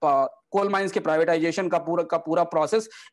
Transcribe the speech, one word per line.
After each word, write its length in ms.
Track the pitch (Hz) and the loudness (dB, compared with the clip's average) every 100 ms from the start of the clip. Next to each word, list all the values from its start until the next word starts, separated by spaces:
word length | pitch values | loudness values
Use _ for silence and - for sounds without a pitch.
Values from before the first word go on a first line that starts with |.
प-, 360 | 151 139 135 - _ | 0 2 0 -4 _
कोल 180 | 202 202 | -2 0
माइंस 240 | 196 196 | 0 0
के 80 | 196 | -2
प्राइवेटाइजेशन 680 | 165 156 165 165 165 165 185 | 0 0 2 2 0 -2 0
का 100 | 170 | -2
पूरा, 260 | 160 170 | -2 -2
का 140 | 165 165 | 0 -2
पूरा 260 | 160 170 | -2 -2
प्रोसेस 440 | 170 165 151 220 220 - - | 0 0 0 0 -2 -14 -6